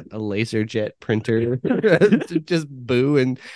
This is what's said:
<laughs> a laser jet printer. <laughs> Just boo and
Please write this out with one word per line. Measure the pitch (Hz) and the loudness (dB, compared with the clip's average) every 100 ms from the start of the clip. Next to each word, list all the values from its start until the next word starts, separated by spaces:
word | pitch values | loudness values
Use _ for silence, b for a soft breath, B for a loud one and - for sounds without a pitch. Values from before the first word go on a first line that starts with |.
| - | -10
<laughs> | |
a | 110 | -8
laser | 107 101 113 113 | -4 -4 -2 -2
jet | 110 110 107 - | -2 -4 -6 -6
printer. | - 110 113 110 117 127 | -2 -2 0 0 0 -2
<laughs> | - 196 214 165 208 226 - 170 | -2 0 2 4 4 4 0 -6
Just | 156 170 143 | -2 -2 -2
boo | 131 120 123 139 143 | -10 -2 0 2 2
and | 131 127 B | 0 -2 B